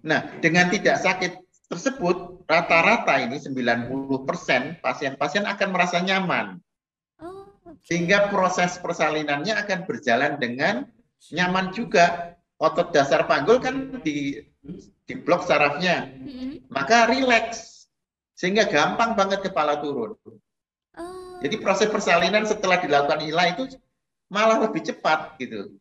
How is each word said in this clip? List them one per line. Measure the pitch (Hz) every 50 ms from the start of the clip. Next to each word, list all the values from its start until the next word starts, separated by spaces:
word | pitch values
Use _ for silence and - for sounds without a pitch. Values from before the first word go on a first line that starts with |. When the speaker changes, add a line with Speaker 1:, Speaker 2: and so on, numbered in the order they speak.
| -
Speaker 1:
nah, | 156 156 123 - - -
dengan | - - 165 160 180 180 180
tidak | 214 196 - 170 139 -
sakit | - - 220 - 185 180 - - - _ _ _ _
tersebut, | _ - 175 - 269 254 - 185 175 180 - - - - - -
rata-rata | - 156 170 175 - 170 165 170 196 226 240 - - 147 135 127
ini | 117 127 147
sembilan | - 151 135 127 120 120 120 120 120 120
puluh | 131 135 135 135 135 127
persen | - - - - - - 139 127 131 151 170 - -
pasien-pasien | 127 127 - 151 135 131 - 143 147 - 202 208 202
akan | 202 208 196 190 185
merasa | 175 170 175 -
nyaman. | 170 185 190 190 190 185 170 139 123 107 98 95 87 _ _ _ _ _ _ _ _ _ _ _ _
Speaker 2:
Oh, | 302 339 381 392 392 392 392 _ _
oke. | 349 311 - _ -
Speaker 1:
Sehingga | 175 170 175 170 202 208 202 202
proses | 202 190 185 180 - - 180 175 -
persalinannya | - - 170 175 - 165 151 151 156 151 147 147 143 156 208 220 208 208
akan | - 190 175 - -
berjalan | - 113 - 123 117 123 139 147 143
dengan | - 127 117 120 131 151 180 214 247 285 - _ _ _ _ _ _ _ - -
nyaman | 165 180 180 180 190 190 185 -
juga. | 226 240 - - 185 170 175 170 - - - - _ _ _ _
Otot | _ 143 160 160 170 170 - -
dasar | 147 135 - 170 151 160
panggul | - 165 147 139 170 233 254
kan | 254 262 262 269 269 - - 247
di, | - 156 143 147 143 139 - - - _ _ _ _ - 175 - - - _ _ _
di | - 165 131
blok | - - 170 - -
sarafnya, | - 160 147 147 147 147 175 180 180 165 135 -
Speaker 2:
Hmm. | - - - - - 262 254 262 262 294 349 - _
Speaker 1:
maka | - - - - 226 240 233 233
rileks, | 254 262 262 247 240 226 - - - - - - - - - _ _ _ _ _ _ _ _ _
sehingga | _ - - 185 196 220 208
gampang | - 180 147 156 180 - - 233 226
banget | 214 202 196 196 196 190 -
kepala | 180 - 165 151 151 147 147 147
turun. | 147 143 123 113 104 107 _ _ - - - _ _ _ _ _ _ _ _ _ _ _
Speaker 2:
Oh. | - 339 349 - - - - - - -
Speaker 1:
Jadi | - 214 220
proses | - 202 196 196 220 214
persalinan | - 214 - 202 175 170 180 - 202 214 214
setelah | 214 208 208 - 185 180 175
dilakukan | - 143 147 143 143 143 156 151 151
ila | 156 151 170 180 170
itu | 175 - 262 262 - - _ _ _ _ _ _ _ _ _ _
malah | 180 202 220 220 220 226 220
lebih | 220 - 160 -
cepat | - 240 - - 170 156 165 - - -
gitu. | - 127 113 113 104 98 - - -